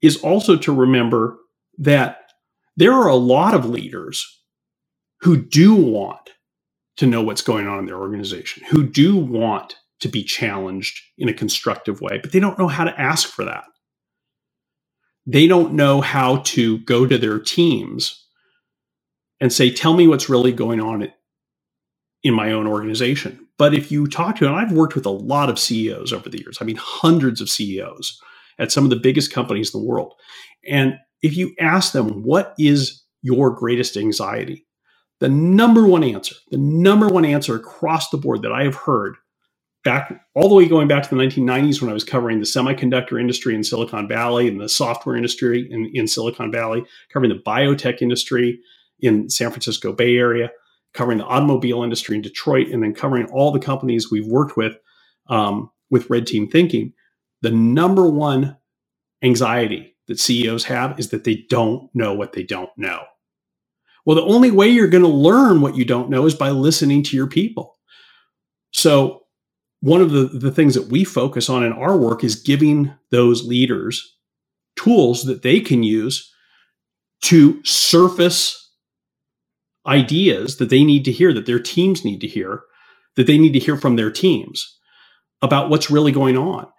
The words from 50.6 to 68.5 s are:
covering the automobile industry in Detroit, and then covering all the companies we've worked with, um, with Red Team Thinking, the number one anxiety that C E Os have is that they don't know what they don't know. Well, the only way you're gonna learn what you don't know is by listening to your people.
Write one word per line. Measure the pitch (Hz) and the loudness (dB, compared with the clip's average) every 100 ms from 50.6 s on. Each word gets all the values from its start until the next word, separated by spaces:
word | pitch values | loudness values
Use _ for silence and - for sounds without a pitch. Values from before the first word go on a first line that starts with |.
| _ _ _ | _ _ _
covering | - 120 110 | -6 -4 -2
the | 110 | -2
automobile | 127 143 127 123 120 | 0 2 0 -2 -4
industry | 120 117 - 107 | -4 -6 -6 -8
in | |
Detroit, | 104 - 156 131 - | -8 -8 -2 0 0
and | 123 | -2
then | 107 | -4
covering | 107 143 123 107 | -4 -4 -4 -4
all | 131 147 | 0 0
the | 139 | 0
companies | 139 135 127 117 110 | -4 -6 -4 -4 -4
we've | 107 107 | -6 -2
worked | 127 143 117 | -2 0 -2
with, | 110 - _ _ _ _ - | -6 -8 _ _ _ _ -6
um, | 113 104 104 120 _ _ | -4 -2 -6 -10 _ _
with | 123 - | -2 0
Red | 120 117 | -4 -2
Team | 110 107 | -4 0
Thinking, | 160 175 110 110 - _ _ _ _ | 0 2 -2 -6 -14 _ _ _ _
the | 113 | -2
number | 113 113 143 180 190 175 | 2 2 2 2 4 2
one | 147 147 131 139 - _ _ _ _ _ _ | 2 0 0 -2 -6 _ _ _ _ _ _
anxiety | 127 117 117 120 107 - - _ - | 0 2 0 0 -2 -6 -12 _ -12
that | 110 | -4
C | - 120 117 | -2 0 -2
E | |
Os | 117 | -4
have | - 123 135 143 | -6 -4 -6 -6
is | 117 | -8
that | - 117 | -6 -4
they | 110 - | -4 -2
don't | 120 110 185 - | -2 0 -4 -6
know | 120 107 | -4 -4
what | 101 98 | -4 -8
they | - | -10
don't | 92 92 90 - | -10 -10 -12 -10
know. | 95 85 - _ _ _ _ _ _ _ _ _ | -10 -10 -14 _ _ _ _ _ _ _ _ _
Well, | 156 156 | 2 2
the | |
only | 160 233 254 | 4 4 6
way | 196 214 | 6 6
you're | 240 175 | 6 6
gonna | 180 175 | 6 6
learn | 143 160 240 254 165 | 6 6 6 6 4
what | 139 131 | 2 0
you | 120 | -2
don't | 123 123 | -2 0
know | 131 156 | 0 2
is | |
by | 147 139 | 0 -2
listening | 135 147 156 139 143 | 0 0 2 2 2
to | 143 135 | 0 -4
your | 131 | -2
people. | 165 220 - - _ _ _ _ _ _ _ _ | -2 -2 -6 -16 _ _ _ _ _ _ _ _